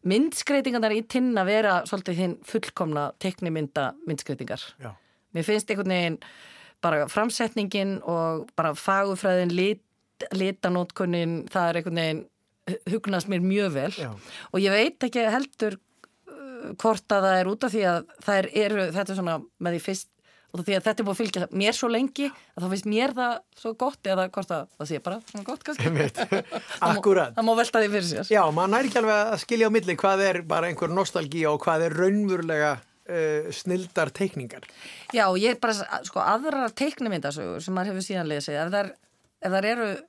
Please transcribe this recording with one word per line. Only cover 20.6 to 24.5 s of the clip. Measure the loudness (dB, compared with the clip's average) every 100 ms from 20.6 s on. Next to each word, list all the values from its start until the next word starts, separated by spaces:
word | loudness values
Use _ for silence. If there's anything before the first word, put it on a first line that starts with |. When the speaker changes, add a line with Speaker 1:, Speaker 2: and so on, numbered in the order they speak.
Speaker 1:
af | 0
því | 2
að |
þetta | 2 0
er | -2
búið |
að | -2
fylgja | -2 -2 -4
mér | 0 0 2
svo | 0
lengi | 0 0 -2 -6
að | -6 -18 -6
þá | -4
finnst | -4 0
mér | 2 2
það | 0 -2 -4 -8
svo | -12 -10
gott | -4 -4 -4 -2
eða | 0 0
hvort | -4 -4